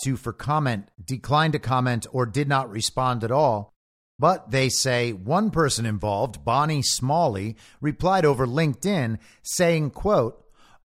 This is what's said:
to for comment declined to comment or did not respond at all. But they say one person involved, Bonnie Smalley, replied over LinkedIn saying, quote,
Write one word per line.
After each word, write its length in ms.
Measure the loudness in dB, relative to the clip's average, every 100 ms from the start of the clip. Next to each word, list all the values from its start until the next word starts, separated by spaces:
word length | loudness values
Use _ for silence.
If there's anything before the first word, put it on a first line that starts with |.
to 140 | -4 -4
for 160 | -6
comment 560 | -8 -2 0 2 -2 -6 -18
declined 500 | -10 -10 0 2 2
to 60 | 0
comment 460 | 0 0 2 -2 -2
or 160 | -2 0
did 200 | 0 0
not 220 | 0 -2
respond 540 | -4 -4 -2 -2 -2
at 80 | 0
all. 420 | 2 2 2 -4 _ _ _ _ 0
But 320 | 2 2 -2
they 180 | 0 2
say 440 | 0 0 0 0
one 360 | -4 -2 0 2
person 340 | 2 2 0 -2
involved, 580 | -2 -2 0 -2 -4 0
Bonnie 380 | 0 2 0
Smalley, 720 | -2 -2 0 0 0 -2 -6 -10 -18 -6
replied 420 | -6 0 0 4
over 220 | 4 2 0
LinkedIn 720 | 0 0 0 -2 0 -2 -4 -8 _
saying, 480 | -8 0 2 2 0
quote, 560 | -2 0 2 0 -4 _ _ -20 -20